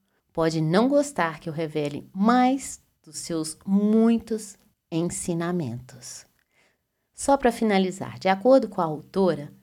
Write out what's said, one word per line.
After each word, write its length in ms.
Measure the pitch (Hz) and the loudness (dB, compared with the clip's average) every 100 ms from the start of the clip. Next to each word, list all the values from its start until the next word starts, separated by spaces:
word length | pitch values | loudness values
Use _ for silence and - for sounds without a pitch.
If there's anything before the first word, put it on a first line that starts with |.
| _ _ _ | _ _ _
pode 280 | - 160 160 | -2 0 0
não 280 | 156 185 254 | 2 2 4
gostar 520 | 285 285 - 165 151 | 2 0 -2 -4 -4
que 80 | 170 | -10
eu 40 | |
revele 560 | 156 156 156 147 143 131 | -6 -6 -4 -4 -6 -10
mais 680 | 190 214 247 254 269 - - _ _ | -2 2 4 4 0 -6 -16 _ _
dos 160 | - 151 | -18 -14
seus 400 | - 165 156 - - | -6 -6 -6 -8 0
muitos 880 | 196 208 220 226 226 - 214 - - _ _ - | 2 4 4 4 2 0 -8 -8 -20 _ _ -8
ensinamentos. 1400 | 165 175 - - 170 170 180 131 120 - - - - - _ _ _ _ _ _ _ _ | -4 -2 -4 -4 -4 -2 -2 -4 -8 -12 -20 -18 -18 -20 _ _ _ _ _ _ _ _
Só 240 | - - 277 | -8 0 2
pra 140 | 240 | 2
finalizar, 680 | 233 220 196 190 180 131 - | 2 2 2 0 -2 -10 -4
de 80 | 185 | -2
acordo 400 | 190 247 269 220 | 2 6 4 4
com 120 | - | -2
a 40 | |
autora, 680 | 165 151 - 190 185 147 147 - | -4 -4 -6 0 2 0 -6 -18